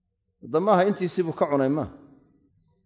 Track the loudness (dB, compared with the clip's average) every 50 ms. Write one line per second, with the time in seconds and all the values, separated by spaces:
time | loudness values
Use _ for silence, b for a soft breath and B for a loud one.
0 | _ _ _ _ _ _ _ _ -10 -4 -4 0 2 4 4 4 4 2 0 0
1 | -4 -2 -2 -2 -2 -2 -2 -2 -2 0 2 2 2 0 0 -2 -4 -6 -10 -16
2 | -20 -20 -20 -20 _ _ _ _ _ _ _ _ _ _ _ _ _